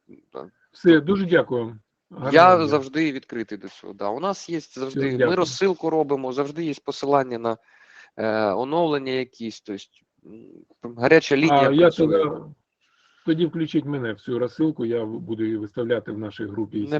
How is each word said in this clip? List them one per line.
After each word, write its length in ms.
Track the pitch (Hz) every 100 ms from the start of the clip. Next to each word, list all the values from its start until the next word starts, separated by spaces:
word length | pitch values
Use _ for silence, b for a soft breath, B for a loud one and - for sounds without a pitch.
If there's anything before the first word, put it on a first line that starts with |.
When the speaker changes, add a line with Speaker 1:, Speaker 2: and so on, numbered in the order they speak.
| _ - _
Speaker 1:
да. 140 | 67 82 _ _
Speaker 2:
Все, 220 | _ 180
Speaker 1:
Тут 100 | 160
Speaker 2:
дуже 220 | 147 196 185
дякую. 520 | 165 123 123 113 113 _ _ _
Гарного 220 | 160 131
Speaker 1:
я 220 | 143 180 180
Speaker 2:
дня. 100 | 156
Speaker 1:
завжди 460 | 147 135 147 160
відкритий 460 | 135 - 120 110 101
до 100 | 95
цього. 240 | - 95
Да. 160 | 98 101
У 120 | 117
нас 300 | 185 196 -
є 100 | 165
завжди, 400 | - - 131 135
Speaker 2:
Всього 120 | 135
Speaker 1:
ми 60 | 127
Speaker 2:
дякую. 180 | - 185
Speaker 1:
розсилку 540 | 165 127 196 170 165
робимо, 420 | 160 143 139 131
завжди 320 | 127 143 147
є 100 | 165 139
посилання 540 | - 139 139 143 127 117
на, 180 | 117 113 b b b b b -
е, 360 | 110 110 107
оновлення 600 | 95 127 160 170 143 135
якісь, 480 | 131 123 - 113 -
то 120 | -
есть, 300 | 101 - _ _ _ -
м, 680 | 110 101 85 82 _ 117 117
гаряча 400 | 123 160 - 139
лінія 320 | 160 143 135
Speaker 2:
А, 40 |
я 80 | 143
Speaker 1:
працює. 260 | 175 165 156
Speaker 2:
тоді 340 | 160 151 - 160 - _ _ _ _ _ _
Тоді 220 | - 160 170
включіть 380 | 165 156 165
мене 280 | 139 143 117
в 80 | 104
цю 180 | - 120
розсилку, 460 | 123 - 156 147
я 200 | 117 117
в-, 160 | 110 113
буду 240 | - 110
її 120 | 110 110
виставляти 560 | 104 - 117 117 -
в 60 | 107
нашій 260 | 107 - 107
групі 320 | 104 104 110
Speaker 1:
Не 60 |
Speaker 2:
І 20 | 139
С 40 | 151